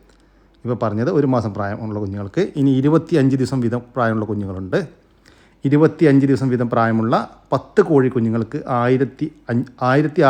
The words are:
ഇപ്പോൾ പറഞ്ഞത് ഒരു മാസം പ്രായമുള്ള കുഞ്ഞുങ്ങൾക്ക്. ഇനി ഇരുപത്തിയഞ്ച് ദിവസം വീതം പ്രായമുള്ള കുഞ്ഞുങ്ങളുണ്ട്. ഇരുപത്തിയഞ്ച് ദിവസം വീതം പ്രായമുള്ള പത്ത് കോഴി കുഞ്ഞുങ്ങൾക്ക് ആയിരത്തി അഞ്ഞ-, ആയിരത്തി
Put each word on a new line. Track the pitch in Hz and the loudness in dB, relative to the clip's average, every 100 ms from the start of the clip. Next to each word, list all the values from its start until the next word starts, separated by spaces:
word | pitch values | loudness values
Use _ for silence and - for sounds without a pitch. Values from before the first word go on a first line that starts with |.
| _ _ _ _ _ _ | _ _ _ _ _ _
ഇപ്പോൾ | 117 117 | -8 -4
പറഞ്ഞത് | 110 104 135 165 | -4 -2 -2 0
ഒരു | 143 | 0
മാസം | 123 107 95 | 0 -2 -6
പ്രായമുള്ള | 101 104 110 104 | -8 -8 -8 -8
കുഞ്ഞുങ്ങൾക്ക്. | 98 104 98 - 202 147 | -8 -8 -6 -4 -4 0
ഇനി | 139 131 | 0 2
ഇരുപത്തിയഞ്ച് | 143 156 160 160 131 135 | 2 2 2 0 2 0
ദിവസം | 117 131 | -2 -2
വീതം | 117 120 117 131 | -2 -4 -6 -4
പ്രായമുള്ള | 113 110 107 | -2 -2 -4
കുഞ്ഞുങ്ങളുണ്ട്. | 104 98 92 92 170 160 - _ _ _ _ _ _ 139 | -6 -6 -8 -4 -4 -4 -12 _ _ _ _ _ _ 0
ഇരുപത്തിയഞ്ച് | 147 156 - 156 135 139 | 4 4 4 4 6 4
ദിവസം | 131 135 | 2 0
വീതം | 123 120 117 | -2 0 0
പ്രായമുള്ള | 113 113 113 180 226 - _ | 0 0 0 -2 -2 -12 _
പത്ത് | 131 - - 170 | -4 -2 0 2
കോഴി | 139 127 | 2 2
കുഞ്ഞുങ്ങൾക്ക് | 123 113 113 107 151 - 123 | 0 -2 -2 -4 -8 -4 -2
ആയിരത്തി | 123 131 131 - 156 - - | 0 0 -2 -6 -10 -10 -6
അഞ്ഞ-, | 120 127 - 127 | -4 -4 -4 0
ആയിരത്തി | 139 151 151 | 2 0 2